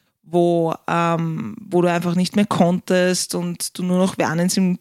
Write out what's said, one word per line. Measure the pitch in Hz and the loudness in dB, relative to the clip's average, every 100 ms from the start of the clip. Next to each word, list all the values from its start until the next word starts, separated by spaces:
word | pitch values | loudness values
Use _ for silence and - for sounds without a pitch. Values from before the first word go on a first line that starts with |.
| _ _ | _ _
wo, | - 175 175 170 165 - - | -4 0 2 2 0 -4 -2
ähm, | 170 170 165 165 160 107 - | 0 0 0 -2 -4 -8 -12
wo | - 175 | -2 2
du | 175 | 2
einfach | 175 175 170 | 2 0 0
nicht | 180 208 | 0 0
mehr | 208 | 0
konntest | 165 175 180 - 185 180 180 - 175 | 2 2 2 0 2 2 0 -4 -6
und | 175 170 - - | -6 -6 -10 -6
du | |
nur | 180 180 | -2 2
noch | 185 - | 0 0
weinend | 151 165 180 196 | -2 0 0 2
im | 185 180 | 0 0